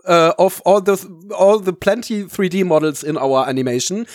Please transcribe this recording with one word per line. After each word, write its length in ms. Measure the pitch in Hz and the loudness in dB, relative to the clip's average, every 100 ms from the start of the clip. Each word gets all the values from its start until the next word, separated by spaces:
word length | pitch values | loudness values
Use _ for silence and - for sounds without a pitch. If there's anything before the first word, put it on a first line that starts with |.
äh, 240 | 185 170 165 - | 0 2 4 4
of 240 | 190 - - | 0 2 2
all 160 | 202 | 2
the, 120 | 190 196 190 165 196 | 2 -2 -4 -20 -10
all 240 | 196 190 214 | 2 4 4
the 80 | 190 | 0
plenty 520 | 180 - 220 - 208 190 | -4 -2 -2 -4 -8 -6
three 200 | - 190 | -4 -2
D 120 | 190 | 0
models 400 | 185 156 156 139 | 2 2 0 -4
in 140 | 147 151 | -6 -4
our 320 | 135 131 135 | 0 0 0
animation. 580 | 131 127 123 - 196 233 | -2 -2 -2 -4 -6 -8